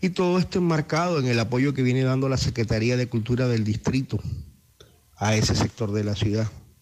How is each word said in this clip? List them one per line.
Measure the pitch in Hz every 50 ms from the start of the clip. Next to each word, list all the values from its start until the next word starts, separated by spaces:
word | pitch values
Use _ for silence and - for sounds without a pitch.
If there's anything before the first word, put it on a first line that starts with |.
Y | - 190
todo | 175 - 185 180 180 185
esto | 175 - - 196
enmarcado | 180 170 165 156 147 - - 156 170 180 175 151
en | 135
el | 127 120 117
apoyo | 113 107 120 123 131 143 139
que | 135 131
viene | 123 127 131 131
dando | 131 131 131 135 135
la | 131 127
Secretaría | - - - - 113 101 117 113 110 120 123
de | 123 123 120
Cultura | - 120 107 113 123 120 127 123
del | 120 113 110
Distrito | 104 107 - - - - 131 135 - - 101 - - - - - - - - _ _ _ _ - - _ _ _ _ _ -
a | 101 104 110
ese | 110 107 - 98
sector | - - - - - 117 101 101
de | 107 104
la | 104 101
ciudad. | - 107 107 101 110 113 110 - - - - - _